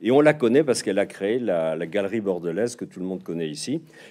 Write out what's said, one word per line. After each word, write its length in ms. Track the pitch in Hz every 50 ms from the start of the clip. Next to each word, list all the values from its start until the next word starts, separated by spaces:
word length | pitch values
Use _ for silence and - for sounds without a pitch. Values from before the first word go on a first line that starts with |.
Et 100 | - 113
on 100 | 127 147
la 120 | 151 151 147
connaît 300 | 151 123 113 120 147 160
parce 180 | 135 113 -
qu'elle 160 | - 107 95
a 80 | 101 98
créé 340 | 95 - - 98 101 113 127
la, 360 | 120 104 90 82 80 80 80
la 100 | 80 87
galerie 360 | 85 82 101 98 95 104 117
bordelaise 560 | 101 98 92 87 85 85 82 95 113 120 120
que 80 | - -
tout 160 | - - 92
le 40 | 90
monde 160 | 92 92 87
connaît 280 | - - 85 85 82 78
ici. 320 | 73 76 - - 151 165 - - - - - -